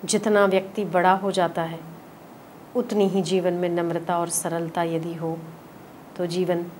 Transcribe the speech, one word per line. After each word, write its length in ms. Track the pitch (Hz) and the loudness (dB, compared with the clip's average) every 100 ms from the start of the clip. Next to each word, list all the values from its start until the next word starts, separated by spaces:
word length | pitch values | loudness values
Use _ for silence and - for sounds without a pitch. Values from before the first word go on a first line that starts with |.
जितना 400 | 185 208 214 208 | 0 0 4 6
व्यक्ति 400 | 202 190 190 - | 6 4 0 -6
बड़ा 280 | 196 175 180 | 0 4 4
हो 180 | 185 202 | 4 2
जाता 320 | 190 170 165 | 2 0 0
है, 180 | 165 165 - - - - - - - - - 247 | -4 -6 -14 -18 -20 -20 -20 -20 -20 -20 -6 -4
उतनी 320 | 240 214 196 | -2 2 2
ही 140 | 196 | 2
जीवन 300 | 165 185 180 | 0 0 0
में 160 | 175 180 | 0 0
नम्रता 500 | 175 170 170 165 175 | 0 0 -2 -2 -2
और 100 | 170 | 0
सरलता 540 | 170 180 165 165 170 | -2 -2 -4 -4 -2
यदि 320 | 170 165 165 | -2 -2 -4
हो, 240 | 165 160 165 - - - - - - - - | -6 -6 -6 -10 -18 -20 -20 -20 -20 -18 -6
तो 100 | 180 | -4
जीवन 400 | 175 180 175 170 - | -2 0 0 -2 -10